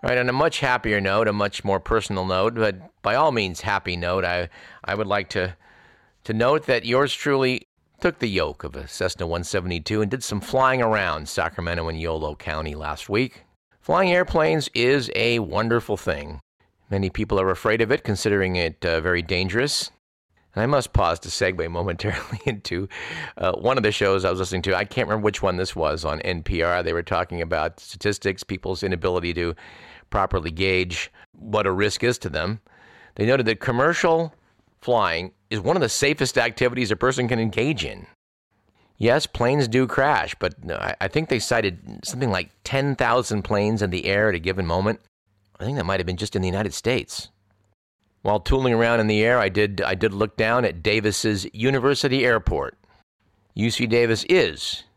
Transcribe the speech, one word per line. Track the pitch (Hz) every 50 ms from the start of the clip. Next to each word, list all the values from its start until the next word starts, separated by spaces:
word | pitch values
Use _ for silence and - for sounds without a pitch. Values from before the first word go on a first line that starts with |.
All | - 120
right, | 123
on | 123 123 127
a |
much | 123 135 151 165 - -
happier | 143 131 123 123 - 113 107 101
note, | 98 95 98 107 113 107
a | 101
much | 104 101 101 - -
more | - 101 98 95
personal | - - 110 110 107 - 104 95 92
note, | 95 92 92 98 113 120
but | 117 110 104 95 92 85 - _ _
by | - 104 110
all | 131 156 156
means | 131 117 101 92 85 -
happy | - 113 101 95 - 92 87 85
note, | 87 87 90 95 90
I, | 87 87 90 90 87 - - - - - -
I | - - 98
would | 104 107
like | 98 101 101 98 -
to, | - 98 90 92 90 _ _ - - _ _ _ _ _ _ _ _ _ _
to | -
note | 110 110 117 127 147 156 151
that | - 131 117 -
yours | 117 120 131 143 135
truly | - - - 143 139 135 131 127 127 - - _ _ _ _ _ _ _
took | - 180 160 -
the | -
yoke | 113 98 90 80 71 73 _ -
of | 73 65
a | 65 71 -
Cessna | - - 90 90 - - 90
one | 82 85 85 87
seventy-two | - - 98 87 92 87 85 78 - 107 107
and | 107 98
did | 113 135 -
some | - 107 101
flying | - - - 131 131 131 131 131
around | 120 113 110 104 98 90 78 78 78 -
Sacramento | - - 85 82 - - 85 85 85 85 82
and | 82 80 80
Yolo | 80 82 80 78 78 76 73
County | - - - 78 78 78 78 76
last | 76 76 76 76 - - -
week. | 101 107 135 123 - - _ _ _ _ _ _ _ _
Flying | _ - 160 175 196 180
airplanes | 175 180 180 180 - 170 156 160 160 156 139 -
is | _ 117 117 123 135 143 123 - -
a | - 113 120 120 117
wonderful | 107 76 76 95 110 113 117 120 - - 104 92
thing. | - 98 80 71 73 76 78 71 _ _ _ _ _ _ _ _ _ _
Many | 98 98 98 92
people | - - 107 98 107 98
are | 95 95
afraid | 92 - - 110 107 117
of | 117 104
it, | 135 -
considering | - - 104 92 - 110 101 101 95 92 90
it, | 90 85 82 78 _
uh, | - 85 82 82
very | 80 90 87 87
dangerous. | 82 80 92 90 92 95 87 117 131 147 - - - - _ _ _ _ _ _ _ _ _ _ _ _ _
And | 98
I | 110
must | 127 147 139 120 -
pause | - - 98 85 85 -
to | - 92
segue | - - 98 92 92 87 82 82
momentarily | 85 85 87 98 87 85 - 104 - - - - - 104
<laughs> | -
into, | 143 117 101 - - 87 87 98 98 - - - - - - 156 - -
uh, | - - 92
one | 90 - - 123 131
of | 135
the | 104 107
shows | 104 - 104 98 95 98 92
I | 95
was | 92 92
listening | 95 90 92 90
to. | 87 95 92
I | 90 104
can't | 101 - 131 120 -
remember | 107 110 104
which | 107 104 -
one | - 95 90 90
this | 92 90 -
was | 90 80 76 78 80 80
on | 78 73 78
N | - - 92 85
P | 78 - 98 82
R. | 82 85 87 90
They | 87 82 82
were | 85
talking | 85 - 98 82 90 - 87 85
about | 85 82 82 78 78 85 - -
statistics, | - - - 87 - 107 104 - - 98 95 -
people's | - - 98 90 - 92 95 87
inability | 101 95 92 85 82 95 90 90 85 87 85
to | 85 87 85 80 - - - - - - - - - - _
properly | - 104 95 95 - 92 78 85
gauge | 80 80 95 95 95 92 92 87 85 - - - _ - - _ _ -
what | - 113 101 107 101 98
a |
risk | 92 95 104 104 - -
is | - 120 123 -
to | - 90
them. | 76 76 82 92 110 110 _ _ _ - - - - - - - _
They | - 104
noted | 117 131 135 120
that | 117 113 -
commercial | - - 120 120 135 160 170 - - 175 165 165 165 156 - _ _ _ _ _ _ _ _ _
flying | - - 123 113 101 90 82 82 90 92 _ _ _ _
is | 113 107
one | 87 117 170
of | 185
the | 147 110
safest | - - - 143 151 147 139 123 -
activities | 131 117 120 110 - 127 123 120 127 123 98
a | 104
person | - - 127 131 123 123 113
can | 123 113
engage | 113 110 101 - 117 147 160 104 -
in. | 131 101 95 101 - _ _ _ _ _ _ _ _ _ _ _ _ _ _ _ _ _
Yes, | _ 104 117 123 151 -
planes | - _ - 120 120 139 147 135 113
do | 113 127 131
crash, | 117 - - 135 147 147 113 - - - _
but | - 90 - - - 90
I, | 80 50 50 - - -
I | 98
think | 95 - 151 160 -
they | 143 113
cited | - - 120 117 107 98 90 - - - 52 - -
something | - - 127 135 120
like | 98 90 87 - _ _ _
ten | - - 135 135 143 135
thousand | - 131 117 117 127 117 - 110 104
planes | 95 - 107 101 104 104 113 107
in | 104 92
the | 87 90 -
air | - 98 101 107 110
at | 95
a | 87
given | 80 92 92 95 90
moment. | 82 82 92 95 107 113 - _ _ _ _ _ _ _ _ _ _ _ -
I | -
think | 110 143
that | 139 87
might | 87 98 95
have | 90 87
been | 90
just | 87 107 - -
in | 107
the | 92 92
United | 90 98 107 98 -
States. | - - 110 131 113 - - - - - - _ _ _ _ _ _ _ _ _ _ _ _ _ _ _ _ _ _
While | _ 101 104 104
tooling | 87 - 139 135 131 127 117
around | 113 117 117 117 117
in | 110
the | 107 107 107
air, | 110 117 123 123
I | 104 95
did, | 90 104 104 104 101 95
I | 98 - 95
did | 92 110 110
look | 98 98 107 104 _
down | - 110 110 117 123 120
at | 101 80 87
Davis's | 78 107 104 110 104 107 98 - - 110 107 98 95 - -
University | 104 113 127 135 135 117 135 143 - - 139 127 135 117
Airport. | 123 117 110 - - 85 71 69 67 - _ _ _ _ _ _ _ _ _ _ _ _ _ _ _ _
U | - 107 117
C | 110 - 123
Davis | 113 113 120 120 113 113 107 - -
is | 180 185 135 87 76 65 - - - - - _ _